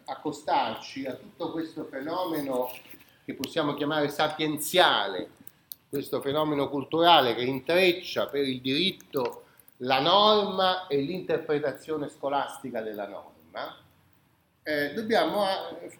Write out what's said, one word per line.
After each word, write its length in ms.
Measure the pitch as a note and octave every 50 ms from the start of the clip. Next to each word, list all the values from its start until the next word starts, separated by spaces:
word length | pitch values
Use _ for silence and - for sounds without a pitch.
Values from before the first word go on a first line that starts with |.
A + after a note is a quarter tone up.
| _
accostarci 1000 | - C3+ - - D3+ C#3+ - - F#3 E3 C#3 B2 A2+ A2 - - - - C#3 C3+
a 60 | B2+ -
tutto 380 | - - - - - E3+ D#3+
questo 340 | D#3 E3 D#3+ D#3 - D#3 C3
fenomeno 880 | - C#3 C3+ C#3 D#3+ E3+ F#3 F3+ E3 D#3+ D3+ C#3 C3+ B2+ B2 B2+ - - - - - - - - _ _ _ _
che 80 | - -
possiamo 400 | - C3 - - E3+ D3+ C#3+ C#3+
chiamare 360 | D3 D3 D3 D#3 D3+ D3 C#3+
sapienziale, 1200 | - - D#3 D3+ - - D#3 D3+ D3+ D3 - - - F3+ E3+ D3 B2+ A2 G2+ G2 F#2+ F2+ F2 - - _ - - - _ _ _ - - _ _
questo 320 | C#3 G#2+ - - C#3+ A#2+
fenomeno 480 | G#2+ C#3 C#3 D#3 D#3 D3+ D3 C#3 C#3 C3
culturale 640 | C#3+ C#3 C3 - D#3 E3 E3+ F3 E3 D3+ C3 A#2+ A2
che 80 | A2+
intreccia 840 | A#2+ C3 C3+ B2+ - - E3 F#3 F#3+ F3+ E3+ F3 - - - B2 A#2+
per 200 | - C#3 C#3+ C#3
il 140 | C3+ B2+ B2
diritto 840 | B2+ C3 C3+ D#3 F#3 F#3+ - - - _ - C#3 B2 A#2 - - - - _ - _ - _
la 220 | _ B2 B2+ C3 C3+
norma 840 | D3 E3 F#3 G3+ G#3 G#3+ G#3+ G#3 G3+ F#3+ F#3+ F#3+ F#3 F#3 F3+ - -
e 120 | - C#3+ C#3+
l'interpretazione 1040 | C#3 D#3+ F#3+ F#3 F3+ - D#3+ D3+ - - D3+ C#3+ D3 C3+ B2+ - - D#3 D#3 D3 C#3
scolastica 720 | - - - - C#3 C#3+ C3+ C3 - - - - B2+ B2 A2+
della 260 | A2 G#2+ G#2 G#2 G2+
norma, 680 | G2+ F#2+ D#2+ D#2 - - _ _ _ G2 A2+ C#3 - - - _ _ _ _ _ _ _ _ _ _ _ _ _ _ _ _
eh, 320 | _ D#3+ D3+ D3 C#3+ C#3 -
dobbiamo, 500 | A3+ A3 G#3+ A3 F#3 D#3 D#3+ F#3 G#3 G3+ F#3+ G3 - - - E3 -
eh, 160 | - - -